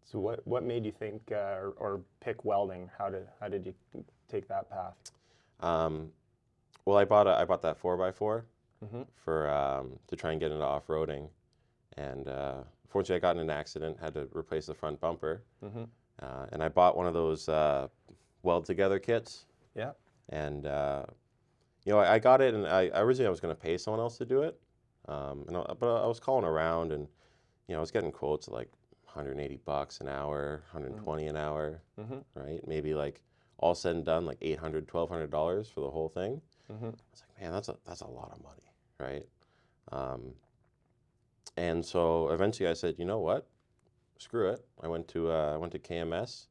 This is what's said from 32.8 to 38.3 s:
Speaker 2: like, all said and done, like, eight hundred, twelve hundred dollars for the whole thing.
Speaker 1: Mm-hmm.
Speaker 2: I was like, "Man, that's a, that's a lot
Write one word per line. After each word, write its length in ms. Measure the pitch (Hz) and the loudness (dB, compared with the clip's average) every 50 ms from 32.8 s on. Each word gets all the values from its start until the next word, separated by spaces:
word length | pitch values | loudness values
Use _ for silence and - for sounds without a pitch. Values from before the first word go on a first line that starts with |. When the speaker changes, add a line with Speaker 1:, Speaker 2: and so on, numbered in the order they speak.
| 73 76 78 | 0 0 0
Speaker 2:
like, 260 | 76 71 73 73 - _ _ _ _ _ _ _ _ | 0 -2 -4 -6 -10 _ _ _ _ _ _ _ _
all 160 | - 85 87 | 2 2 2
said 200 | - - 90 85 | 4 0 0 0
and 80 | 85 78 | 0 2
done, 220 | 82 80 82 87 | 2 2 2 2
like, 140 | 80 64 - | -2 -6 -4
eight 160 | - 80 78 76 | -4 -4 -4 -2
hundred, 300 | 82 78 78 78 76 - | -4 -4 -4 -4 -4 -4
twelve 220 | - 85 85 80 | -2 -2 -2 -2
hundred 200 | 90 82 80 76 | -2 -4 -6 -2
dollars 400 | 73 76 78 85 90 101 107 110 | 0 0 0 2 0 -2 -4 -6
for 120 | - - | -8 -6
the 100 | 73 69 | -6 -4
whole 180 | 71 80 80 80 | -4 -4 -6 -4
thing. 320 | - 85 92 104 127 156 - _ _ _ _ _ | -4 -4 -4 -4 -6 -8 -12 _ _ _ _ _
Speaker 1:
Mm-hmm. 140 | 107 107 117 | -12 -10 -10
Speaker 2:
I 40 | 113 | -10
was 340 | 113 113 - _ _ - - _ | -10 -12 -20 _ _ -20 -20 _
like, 120 | _ - 98 | _ -12 -10
"Man, 80 | 85 | -6
that's 180 | 85 98 104 - | -6 -6 -6 -6
a, 60 | - - _ | -12 -12 _
that's 160 | - 85 - | -16 -14 -14
a 60 | - - | -14 -14
lot 240 | 123 - - - | -14 -14 -16 -16